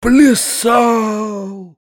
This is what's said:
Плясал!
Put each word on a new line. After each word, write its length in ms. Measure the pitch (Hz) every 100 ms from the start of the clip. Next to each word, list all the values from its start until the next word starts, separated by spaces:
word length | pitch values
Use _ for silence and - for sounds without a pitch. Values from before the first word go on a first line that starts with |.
Плясал! 1700 | 233 254 285 226 - - 226 240 240 233 220 214 214 208 196 196 185 160